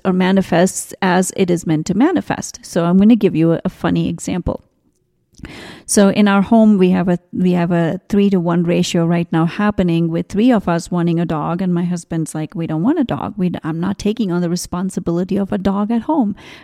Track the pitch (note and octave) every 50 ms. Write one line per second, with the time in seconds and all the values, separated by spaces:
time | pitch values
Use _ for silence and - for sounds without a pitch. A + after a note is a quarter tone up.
0 | - F#3+ F#3 F#3 F#3 F3+ F#3+ F#3+ F#3 - F3+ E3 F3+ F#3+ - - - - - -
1 | G3 F#3 F3 F#3 F#3 - - - F#3 F3 F3 E3+ - F3+ D#3 D3+ D#3+ - F3+ G3+
2 | C4+ F4 F#4 A#3 - - - - - - - - - - - F3+ E3+ E3+ F3+ F#3+
3 | G3+ G#3+ B3 G#3 G#3 F3+ - D#3 E3 E3 E3 - - F3+ - - - E3+ F3+ E3+
4 | E3 E3+ E3+ D#3+ - - - F3+ - - - - _ _ _ _ _ _ _ _
5 | _ _ _ _ _ _ _ - - - - - - - - - - - - G#3
6 | G3+ G3 - - G#3 G3+ G3 G3+ F#3+ - A#3 A3+ A3 G#3+ G#3+ F#3 F#3 F3+ F#3 F#3
7 | F3 F#3 F3 F3 - _ - - F3+ F#3 F3 F3 E3+ E3+ F3 E3+ E3+ D#3 - F#3
8 | - - - G3+ G3+ G3+ F#3+ F3+ E3 E3+ E3+ F3 E3+ E3+ E3+ F3 F3 - - E3+
9 | E3 E3 F3 E3+ E3+ - - D#3+ E3 E3 - - G#3 G#3 G#3 - F3+ F3 E3 E3
10 | E3+ E3 E3 E3+ F3 - - F#3+ A3+ C4 B3 G3+ - F3 E3+ E3 - - F3+ F3
11 | E3+ F3 E3 E3 E3+ D#3+ E3 D3+ D3+ D#3+ E3+ F3 F#3+ F3+ F3 E3+ F3 F3 F3+ E3+
12 | - - E3+ E3 D#3+ - - D#3 D#3 - - E3 E3 D#3 D#3+ D#3 E3+ B3+ E4+ F4+
13 | B3 - - - - - - G#3 F3+ F3+ F#3 - - D#3 E3 E3 F3 G3+ G3 -
14 | - G3+ A3 - A3 F#3 E3+ F3 F3 E3+ F3 F3 - - - F3 F#3+ F#3+ - F#3
15 | - F3 E3+ F3 F#3 F3+ F#3 G3+ G3 F#3+ G#3 G3 F#3 G3 F#3+ G3+ G#3 G#3 A#3 A#3
16 | A3 - D#4 D#4 A3+ G3+ G3 - - - - -